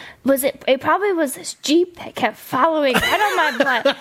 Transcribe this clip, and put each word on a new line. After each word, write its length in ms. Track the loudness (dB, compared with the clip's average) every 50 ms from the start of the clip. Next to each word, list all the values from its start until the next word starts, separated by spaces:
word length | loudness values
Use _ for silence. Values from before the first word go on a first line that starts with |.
| -20 -20 -16 _ -2
was 200 | 0 0 2 2
it, 180 | -2 -4 -4 0
it 140 | 0 0 0
probably 320 | 2 0 0 2 2 0
was 220 | 0 0 -2 -2 -4
this 200 | -6 -12 -14 -14 -8
Jeep 340 | -2 2 2 2 2 2 -2
that 180 | -10 -16 -16 -10
kept 220 | -4 -4 -4 -4
following 580 | -6 -12 -8 -2 0 2 2 2 2 2 2 2
right 260 | 2 0 0 0 0
on 160 | 0 0 0 0 0 0 0 0
my 60 | 0 0 0 0
butt, 140 | 0 0 -2 -2